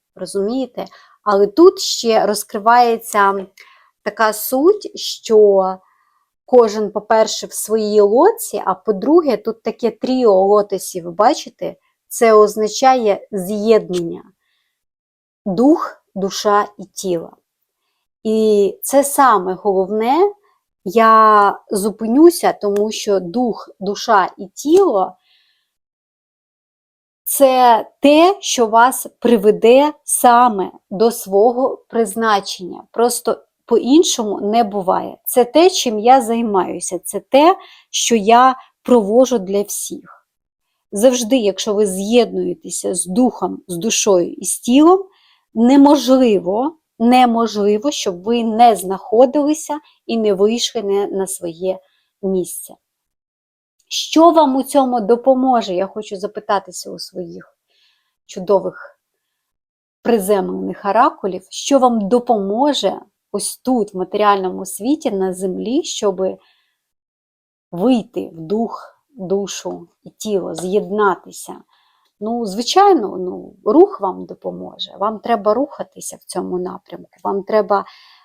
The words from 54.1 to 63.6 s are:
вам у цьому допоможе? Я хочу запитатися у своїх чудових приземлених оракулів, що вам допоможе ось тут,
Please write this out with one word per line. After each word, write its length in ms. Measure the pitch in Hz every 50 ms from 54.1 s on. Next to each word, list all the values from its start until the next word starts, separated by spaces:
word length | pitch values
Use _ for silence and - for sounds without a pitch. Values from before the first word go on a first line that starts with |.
| - 311 330 349
вам 240 | 320 320 302 269 262
у 80 | 269 269
цьому 360 | - - 277 262 247 247 233
допоможе? 720 | 202 185 240 233 - 262 262 254 262 262 247 226 202 196 180
Я 140 | 180 190
хочу 300 | 190 - 214 208 - 208
запитатися 720 | 180 190 202 - 214 208 - 208 190 190 185 175 - - 202
у 80 | 190 170
своїх 580 | - - 185 185 175 170 175 185 - _ _ _ _ _ _ _ _ _ _ _ _ _ _ _ _
чудових 720 | - - 196 180 190 202 185 185 180 - - - - _ _ _ _ _ _ _ _ _ _ _ _ _ _ _ _ _ _ _ _ _ _
приземлених 840 | - 311 233 214 185 196 208 190 185 180 185 190 190 190 180 - -
оракулів, 640 | 202 196 220 262 320 - - - 196 180 185 - -
що 300 | - - - - 285 262
вам 280 | 254 247 233 220 196
допоможе 920 | 190 247 240 240 - 233 208 196 196 208 233 285 294 269 - 208 185 - - - _ _ _ _ _
ось 260 | - 202 - - -
тут, 360 | -